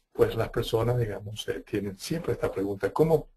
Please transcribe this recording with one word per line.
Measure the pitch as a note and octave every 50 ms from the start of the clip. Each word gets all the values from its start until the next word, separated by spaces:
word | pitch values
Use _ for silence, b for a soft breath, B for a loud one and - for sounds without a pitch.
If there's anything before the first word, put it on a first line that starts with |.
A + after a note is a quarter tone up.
| _ _
pues | - - A2+ G#2 -
las | A2+ G#2+ -
personas, | - B2 A2+ - A#2 A2 A2+ A#2+ B2
digamos, | B2 A#2 G#2 G2 G2 G#2 G#2+ G#2+ - - -
eh, | G2 - -
tienen | - A2+ G2+ G2 G2+ F#2+ -
siempre | - - D#3 E3+ - - -
esta | - - G2+
pregunta, | - F#2+ G2 G2+ G2+ G2 G2+ -
¿cómo | - - D#3 E3 D#3+ D3 - - _